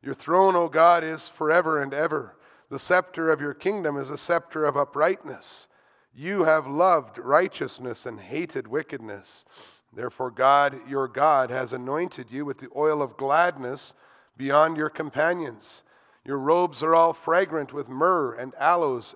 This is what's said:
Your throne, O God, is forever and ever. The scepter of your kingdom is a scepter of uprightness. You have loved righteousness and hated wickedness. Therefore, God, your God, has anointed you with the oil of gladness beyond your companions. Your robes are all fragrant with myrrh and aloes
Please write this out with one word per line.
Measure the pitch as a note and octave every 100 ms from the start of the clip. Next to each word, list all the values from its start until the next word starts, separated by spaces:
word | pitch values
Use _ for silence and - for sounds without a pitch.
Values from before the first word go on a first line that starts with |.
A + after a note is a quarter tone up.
Your | C3
throne, | C3+ - F3 F#3+ F3+
O | E3+
God, | D3+ E3 E3+
is | D#3+ D#3+ -
forever | - D#3 E3 D#3+ D3+
and | C#3
ever. | C#3 D#3+ D3+ A2+ - _ _ _
The | C3+
scepter | - F3+ F3+ - D#3+
of | D3+
your | D3
kingdom | C3+ F#3+ G#3 D#3+ C#3+
is | C3+
a | D3
scepter | - E3+ E3 D#3
of | D3+ C#3
uprightness. | C#3 D3 D#3+ F#3+ D3+ B2+ - - - _ _ _ _ A2+
You | D#3+ G3+ D#3+
have | D#3 C3+
loved | C#3+ F#3 E3 A#2+ -
righteousness | B2 D3 F#3+ - C3 - B2+ A#2 B2+
and | A2
hated | G2+ D#3 E3 C#3 A2
wickedness. | C3+ D#3 C3+ A2 G2+ G2 - _ - - _ _
Therefore, | - A#2+ - B2+
God, | A2 C3 C#3+ C#3+ C3 A2+
your | C#3 C3
God, | A2+ D3+ C#3+ B2+
has | B2+ B2
anointed | B2+ B2 D3 F3 - A#2+
you | B2+ D3
with | C3+
the | C#3
oil | - D3+ D3+
of | C#3 -
gladness | C3+ D3+ F3 C#3+ B2 C3+ - _ _ _ _ _
beyond | C3+ C#3+ D#3+ D#3+
your | D3+
companions. | - D#3 C3+ D#3+ F3+ D3+ A2 - - _ _ _ _
Your | - C#3
robes | C3+ F3 F3+ C3+
are | D#3+ E3
all | E3
fragrant | - - E3+ F#3+ D#3 C3+
with | A2+ G#2+
myrrh | C3 E3+ F3+ C3+
and | A2+ B2+ -
aloes | C#3+ F3 D#3 B2 G#2+